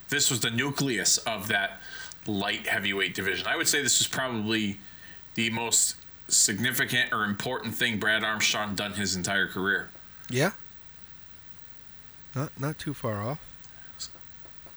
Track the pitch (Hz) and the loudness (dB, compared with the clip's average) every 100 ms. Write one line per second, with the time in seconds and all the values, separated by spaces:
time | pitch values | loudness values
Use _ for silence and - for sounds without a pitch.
0 | - 143 - 123 117 117 139 139 139 110 | -4 2 2 2 0 0 -2 0 0 2
1 | 87 - - 110 104 104 98 - - - | 2 2 0 -4 -2 0 0 -6 -16 -14
2 | - - - 101 101 107 - - 98 98 | -14 -12 -4 -2 0 -2 -2 -2 0 0
3 | 92 90 98 90 98 151 156 151 135 - | 0 0 -2 -2 -2 0 2 2 2 2
4 | - - 131 117 107 110 104 101 - - | 2 0 -2 -2 0 2 0 -4 -12 -20
5 | - - - - 113 113 117 - - - | -20 -20 -10 -2 0 0 2 2 2 -2
6 | - - - - - 107 123 127 117 123 | -14 -20 0 4 4 4 0 0 2 2
7 | 127 117 104 101 127 127 117 117 123 104 | 2 0 0 0 -2 -2 -4 0 0 2
8 | 107 110 107 107 - 113 104 98 104 98 | 2 2 2 2 2 2 -2 -2 -2 -2
9 | 98 92 90 98 90 - 95 95 87 - | 0 0 0 2 2 0 2 2 -2 -14
10 | - - - 123 170 - - - - - | -20 -20 -4 2 2 0 -14 -20 -20 -20
11 | - - - - - - - - - - | -20 -20 -20 -20 -20 -20 -20 -20 -20 -20
12 | - - - 131 151 - 139 156 - 135 | -20 -20 -12 -6 -6 -6 -6 -6 -8 -6
13 | 123 104 107 151 - - - - - - | -4 -4 -4 -6 -10 -20 -20 -20 -20 -14
14 | - - - - - - - | -14 -14 -20 -20 -20 -20 -20